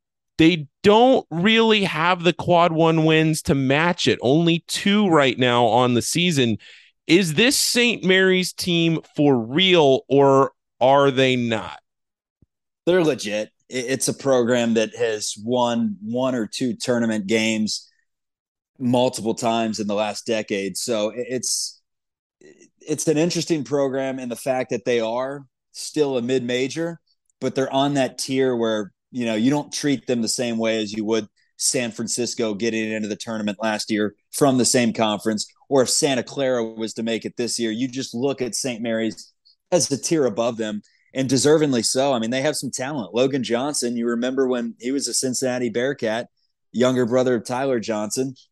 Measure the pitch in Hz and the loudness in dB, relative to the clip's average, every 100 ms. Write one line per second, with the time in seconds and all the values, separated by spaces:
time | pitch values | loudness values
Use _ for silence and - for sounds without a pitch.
0 | _ _ _ - 165 170 139 _ 202 214 | _ _ _ 4 4 4 -4 _ 4 6
1 | 247 262 - 165 202 226 226 214 180 156 | 6 4 0 -2 2 4 4 2 0 0
2 | 170 180 175 - 165 175 175 160 165 165 | 0 2 0 0 2 4 4 4 2 4
3 | 156 160 160 156 - 139 131 143 175 175 | 4 4 4 0 0 0 2 2 2 0
4 | 123 101 117 156 170 170 - - 202 208 | 0 2 2 4 4 0 -2 -2 2 2
5 | 202 160 135 117 127 120 120 120 123 117 | 4 4 4 2 2 4 4 4 2 2
6 | - 165 180 143 117 107 - - _ _ | 0 0 0 2 0 0 -8 -20 _ _
7 | - 170 170 147 240 285 - 240 240 - | 2 2 4 2 2 2 0 2 0 0
8 | 175 185 190 185 180 - 185 170 165 156 | 2 2 4 2 0 -6 -2 2 2 0
9 | - - 143 127 110 151 190 175 139 131 | -4 0 4 4 0 0 4 4 4 2
10 | - 139 139 135 135 _ _ - 127 139 | 2 4 6 6 4 _ _ 0 4 6
11 | 139 127 131 123 120 107 85 71 _ _ | 4 4 2 2 0 -4 -6 -14 _ _
12 | _ _ _ _ _ _ _ _ - 180 | _ _ _ _ _ _ _ _ 0 2
13 | 156 120 104 104 110 _ _ 127 123 135 | 2 0 -4 -6 -6 _ _ -8 -4 -4
14 | - 113 139 127 117 123 117 113 110 - | -2 -2 0 2 4 2 2 2 0 -2
15 | 117 107 - 104 110 123 120 117 113 92 | -2 -2 -6 -10 -4 0 0 0 -2 -4
16 | 107 123 131 127 107 - 131 104 - 120 | -6 -4 -2 -2 -4 -4 -6 -4 -2 0
17 | 113 110 98 110 110 110 107 - - _ | 0 -2 0 0 0 0 -2 -6 -12 _
18 | _ _ _ _ _ _ _ _ 123 123 | _ _ _ _ _ _ _ _ 0 2
19 | 127 - 104 104 117 113 113 104 104 104 | 2 0 -4 -2 -2 0 -2 -4 -4 -2
20 | 107 101 - 113 107 101 98 92 - 110 | -2 -6 -4 -4 -2 -4 -4 -6 -4 -2
21 | 107 113 120 127 - - - - _ _ | -2 -6 -8 -6 -4 -6 -6 -12 _ _
22 | _ _ _ _ 76 - _ _ - 151 | _ _ _ _ -20 -20 _ _ -8 -4
23 | 165 151 175 170 - 160 113 143 139 135 | 0 2 2 0 -2 -2 -2 0 0 -2
24 | 135 131 123 113 139 127 123 123 131 120 | -4 -6 -8 -8 -4 -4 -2 -4 0 0
25 | 110 120 135 143 131 _ _ - - 151 | 0 -4 -6 -8 -16 _ _ -16 -8 -2
26 | 139 131 120 131 120 123 135 139 170 165 | 0 0 0 -2 0 -2 -4 -4 -8 -8
27 | _ _ _ _ 131 139 131 135 143 139 | _ _ _ _ -6 -2 -2 0 0 0
28 | 127 - - 131 131 120 113 107 98 _ | -2 -4 -4 0 0 0 0 -2 -4 _
29 | _ 123 113 110 123 147 147 - 147 131 | _ -6 -4 0 2 0 -4 -6 -2 -2
30 | - 120 110 - 120 113 113 110 104 107 | -2 -2 -2 -4 -4 -2 -2 -2 -4 -4
31 | 107 113 107 _ _ - - 135 120 113 | -2 -2 -4 _ _ -6 -4 -2 -4 -6
32 | 113 - 117 - 110 101 117 110 110 110 | -8 -4 -4 -2 -4 -2 -2 -2 -4 -4
33 | 107 104 120 110 107 98 110 104 - 107 | -6 -8 -8 -6 -6 -4 -4 -4 -2 -2
34 | 104 - _ - 143 127 113 131 117 110 | -2 -6 _ 0 2 2 2 2 0 0
35 | 107 104 110 107 - _ - 135 120 - | -2 -2 -4 -4 -8 _ 0 2 2 2
36 | 147 127 - 143 131 123 113 113 110 - | 0 -2 -4 -4 -2 -2 -4 -6 -8 -6
37 | 113 113 104 - 117 - 117 110 131 127 | -4 -4 -6 -6 -6 -2 -4 -2 -4 -6
38 | 123 120 139 135 127 - 131 110 117 110 | -8 -4 -4 -4 -6 -4 -6 -6 -4 -2
39 | 110 - - _ _ _ - 175 - 131 | -4 -6 -18 _ _ _ -2 0 0 -4
40 | - 165 127 107 117 113 107 104 _ _ | -2 0 0 0 -4 -2 -6 -8 _ _
41 | _ 131 131 131 143 156 151 120 - 131 | _ -6 0 2 4 4 4 0 0 0
42 | 143 123 113 131 147 139 131 - 131 151 | 0 0 -2 -2 -2 -4 -8 -8 -8 -8
43 | 90 110 135 135 107 117 139 143 120 120 | -4 0 0 0 -2 -2 -2 -4 -4 -2
44 | 120 117 127 131 127 123 117 104 123 139 | -2 0 -2 0 0 0 -4 -8 -4 -4
45 | 120 - 135 120 131 127 123 120 131 139 | -2 -4 -2 -2 -2 -2 -2 -2 -4 -2
46 | 110 110 - _ _ _ _ 113 123 127 | -4 -4 -6 _ _ _ _ 0 2 2
47 | 117 127 127 120 95 123 143 123 104 107 | 2 2 2 0 -2 -4 -2 -2 -2 -4
48 | 107 131 135 131 _ | -4 -4 -6 -8 _